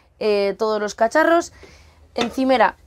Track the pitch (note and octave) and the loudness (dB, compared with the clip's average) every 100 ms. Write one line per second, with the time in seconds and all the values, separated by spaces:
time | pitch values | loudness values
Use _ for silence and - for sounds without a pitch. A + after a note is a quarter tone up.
0 | _ - G#3+ G3+ G3 G3 A3 G#3+ G#3 - | _ -6 -2 0 -2 -2 -4 -2 -6 -2
1 | A3+ D4+ E4 E4+ - - - - - _ | 0 2 2 2 -2 -12 -20 -20 -20 _
2 | _ - A#3 - C4 B3+ G3 - | _ -6 -6 -2 0 2 2 -2